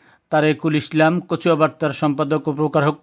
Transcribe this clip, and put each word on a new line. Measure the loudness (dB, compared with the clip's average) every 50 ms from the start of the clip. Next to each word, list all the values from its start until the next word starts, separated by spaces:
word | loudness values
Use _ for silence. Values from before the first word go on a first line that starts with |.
| _ _ _ _ _ _
তারেকুল | 0 0 2 2 0 0 -2 -2 -2
ইসলাম, | -2 -4 -2 0 2 2 2 2 0
কচুয়া | -4 -4 -6 -2 0 0 2
বার্তার | 2 2 0 0 -2 -6 -6
সম্পাদক | -2 -2 -2 0 0 0 -2 -2 -2 -2 -2
ও | -4 -4
প্রকাশক, | -2 -2 -2 0 0 0 0 -2 -4